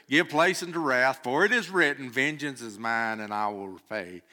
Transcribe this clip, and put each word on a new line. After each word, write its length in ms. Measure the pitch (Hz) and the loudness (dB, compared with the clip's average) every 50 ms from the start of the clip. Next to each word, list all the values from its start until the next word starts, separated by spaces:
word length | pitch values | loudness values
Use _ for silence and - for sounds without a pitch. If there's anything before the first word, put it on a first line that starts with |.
| - - | -6 0
give 180 | 131 160 175 143 | 2 2 2 4
place 320 | 147 151 170 185 180 - 180 | 2 4 4 4 2 0 -4
unto 180 | 175 160 170 | -4 -4 -2
wrath, 400 | 160 139 127 123 127 131 131 - - | 0 2 4 4 4 2 2 0 -2
for 220 | 123 131 151 190 | -2 2 2 4
it 80 | 214 240 | 4 4
is 180 | 240 190 170 | 2 0 0
written, 400 | 190 180 160 143 143 139 135 127 | 2 4 4 4 2 0 -6 -4
'Vengeance 500 | 113 131 135 151 156 143 143 147 135 117 | -2 0 0 0 -2 -4 -6 -8 -8 -8
is 180 | 120 113 101 101 | -10 -12 -10 -6
mine, 420 | 113 113 117 113 113 110 110 110 | -2 -2 0 0 0 0 -2 -4
and 120 | 107 104 107 | -6 -6 -4
I 160 | 104 107 104 | -2 -2 -2
will 200 | 104 98 98 95 | -4 -4 -8 -10
repay, 540 | 92 82 - - 107 107 92 87 90 87 - _ | -12 -14 -12 -8 -8 -8 -8 -8 -12 -16 -18 _